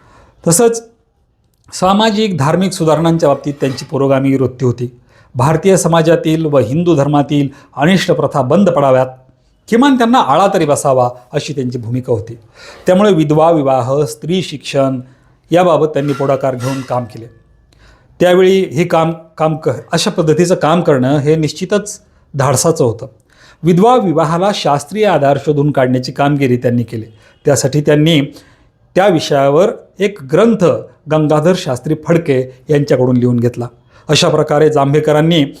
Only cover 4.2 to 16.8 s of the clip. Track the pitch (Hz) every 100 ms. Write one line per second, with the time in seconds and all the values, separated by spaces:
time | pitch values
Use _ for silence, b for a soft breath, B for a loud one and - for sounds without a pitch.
4.2 | 135 131 127 127 127 120 123 - b b
5.2 | b 123 131 156 190 180 170 170 160 165
6.2 | 160 160 156 139 110 151 175 151 139 147
7.2 | 143 147 139 B B - 156 190 - 160
8.2 | 139 147 127 170 196 143 139 131 127 -
9.2 | _ _ _ _ - 233 285 262 226 254
10.2 | 151 151 196 185 151 139 147 131 123 -
11.2 | B 151 - 139 123 123 110 127 123 113
12.2 | 101 117 _ B B B - 185 208 170
13.2 | 147 151 160 165 135 131 120 143 147 -
14.2 | 127 185 - 143 - 143 135 131 127 b
15.2 | b b - 165 180 151 151 151 143 139
16.2 | 139 135 139 123 127 135